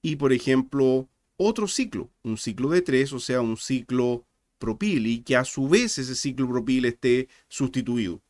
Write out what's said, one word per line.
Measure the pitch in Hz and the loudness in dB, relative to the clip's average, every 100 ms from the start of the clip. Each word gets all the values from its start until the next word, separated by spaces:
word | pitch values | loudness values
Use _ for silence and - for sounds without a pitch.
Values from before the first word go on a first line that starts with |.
y | 160 147 | -4 0
por | 139 | 2
ejemplo, | 127 135 131 131 139 131 131 135 _ _ - | 2 4 2 2 2 4 2 -2 _ _ -2
otro | 196 220 202 | 0 0 -4
ciclo, | - 247 95 71 _ | -2 -4 -6 -10 _
un | 113 110 | -8 -6
ciclo | - 101 135 | -6 -4 0
de | 175 | 0
tres, | 175 131 139 | 2 2 2
o | 131 | -4
sea, | - 127 | -4 -2
un | 113 113 | 0 -2
ciclo | - 131 117 127 123 120 _ _ _ _ | -2 -4 0 0 0 -2 _ _ _ _
propil, | 113 107 208 156 110 | -6 -2 0 0 0
y | 117 | -2
que | 120 127 | 0 0
a | |
su | 127 - 135 | 0 -4 2
vez | 202 240 - | 2 2 -4
ese | 127 127 | -6 -6
ciclo | 143 127 127 | -6 -2 -2
propil | 123 113 131 123 | -2 0 2 0
esté | 117 127 123 127 _ _ | 0 2 2 0 _ _
sustituido. | - 131 131 117 120 98 80 | -4 -2 -2 -2 -2 -2 -6